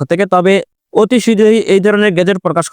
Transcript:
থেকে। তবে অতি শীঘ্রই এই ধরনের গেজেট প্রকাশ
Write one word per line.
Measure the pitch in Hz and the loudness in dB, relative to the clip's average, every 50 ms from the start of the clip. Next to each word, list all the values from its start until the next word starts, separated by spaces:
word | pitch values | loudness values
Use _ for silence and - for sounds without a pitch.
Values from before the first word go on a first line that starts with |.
| 139 - | -2 -4
থেকে। | 170 180 202 190 185 | -2 -2 -2 0 0
তবে | 180 175 190 196 190 - _ _ _ _ _ - | 0 2 2 0 0 -2 _ _ _ _ _ -2
অতি | 190 214 196 254 233 - | 0 0 2 0 0 0
শীঘ্রই | 233 226 196 220 214 226 226 - - 196 | 0 0 2 2 2 2 2 0 0 0
এই | 190 180 | 0 2
ধরনের | 214 208 208 208 214 175 | 0 0 0 0 0 0
গেজেট | 170 180 180 202 185 - | 0 0 -2 -2 -4 -4
প্রকাশ | 175 151 170 160 - | -4 -4 -4 -4 -2